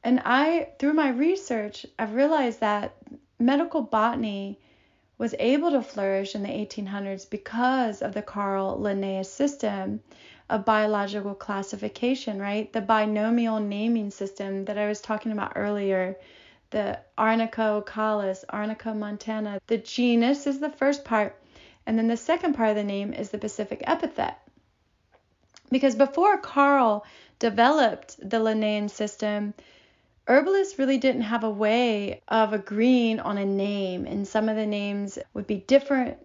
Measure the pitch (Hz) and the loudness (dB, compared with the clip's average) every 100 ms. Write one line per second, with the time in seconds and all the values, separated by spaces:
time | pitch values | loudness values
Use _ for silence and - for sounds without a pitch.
0 | - 247 - 254 302 339 - - 277 302 | 2 2 4 2 4 2 -2 -2 0 2
1 | 285 240 311 381 - 233 208 - - - | 2 2 2 0 -2 -6 -6 -10 -16 -6
2 | 220 226 285 320 247 220 220 208 - - | -4 2 2 4 0 0 0 0 -4 -12
3 | - - _ _ 240 285 330 320 233 220 | -20 -20 _ _ 2 2 2 -2 0 2
4 | 220 247 220 196 196 202 _ _ _ _ | 2 0 -4 -4 -8 -10 _ _ _ _
5 | _ _ 226 - 226 285 339 285 226 214 | _ _ -6 -2 2 2 2 0 -2 -4
6 | 196 196 196 208 202 - 208 - 196 202 | 0 0 -2 -6 -6 -6 -6 -8 -8 -6
7 | 196 190 - 208 - 226 247 262 233 208 | -6 -8 -10 -12 -8 0 2 2 0 -2
8 | - 208 208 208 202 196 190 - 208 196 | -6 -6 -8 -6 -2 -2 -2 -2 -2 -2
9 | 196 190 190 - 285 285 220 196 190 214 | -2 -4 -6 -2 -2 0 -4 -4 -6 -8
10 | _ - - - _ 220 196 214 214 208 | _ -20 -20 -20 _ -2 2 2 2 0
11 | 202 208 196 196 - 196 196 202 214 - | -2 -4 -6 -10 -6 -6 -6 -8 -8 -2
12 | 247 262 - 196 202 208 214 226 202 220 | -2 0 -2 -6 -4 -4 -4 -6 0 2
13 | 214 214 214 233 226 220 208 202 226 233 | 2 0 2 2 2 0 -2 -2 0 0
14 | 208 - 196 196 196 196 196 208 208 208 | -2 -6 -10 -6 -6 -6 -4 -4 -2 -4
15 | - 214 226 214 - - 202 208 196 190 | -4 -4 -2 -4 -4 -4 -2 -2 0 0
16 | 185 196 - - - _ _ 220 202 - | -2 -6 -16 -20 -20 _ _ -4 -2 -6
17 | - - 220 226 226 226 220 208 208 220 | -10 0 2 2 0 0 0 0 -2 -4
18 | 214 208 196 190 - 208 214 220 226 214 | 0 0 -2 -4 -8 -6 -6 -6 -6 -6
19 | 208 208 - 220 214 202 - 226 226 - | -6 -8 -6 -6 -4 -8 -2 -4 -2 0
20 | 240 233 233 285 285 277 285 285 269 285 | 4 4 4 2 0 -2 -4 0 0 0
21 | - 226 202 - _ - - _ - 226 | 0 0 0 -4 _ -20 -20 _ -2 0
22 | 226 233 - 349 349 269 226 214 202 196 | 2 0 0 0 0 2 2 2 -2 -4
23 | 202 - 214 208 214 - 208 - - 330 | -6 -6 -8 -6 -8 -6 -8 -6 -2 -2
24 | - - - - _ _ _ _ _ _ | -2 -4 -6 -6 _ _ _ _ _ _
25 | _ _ _ _ _ - _ 254 269 220 | _ _ _ _ _ -20 _ 2 2 4
26 | 277 330 381 392 - - 277 277 240 208 | 2 6 4 4 0 4 6 6 4 2
27 | 208 - - _ 233 202 240 311 262 - | -4 -20 -20 _ -2 4 4 6 2 0
28 | - - 196 226 220 214 214 208 208 - | -12 -16 -4 0 2 2 0 0 -4 -4
29 | 214 - 214 208 208 - - - _ _ | -6 -2 -4 -2 -4 -8 -20 -20 _ _
30 | _ _ - 254 311 392 392 - 269 269 | _ _ 4 6 6 2 0 0 2 4
31 | 262 240 214 233 220 202 214 233 247 214 | 2 2 0 -2 -2 0 2 4 2 0
32 | 202 - - 226 220 214 196 208 233 254 | -2 -8 -2 2 2 0 -4 2 6 6
33 | 233 220 - 202 196 196 196 202 190 180 | 4 0 -2 -2 0 0 0 -2 -4 -4
34 | - 202 196 220 220 220 214 208 202 202 | -6 -6 -2 0 0 0 -2 -2 -4 -4
35 | 202 - - 208 202 202 - 277 277 277 | -6 -10 -12 -10 -6 -6 4 4 6 0
36 | 247 - | 0 -6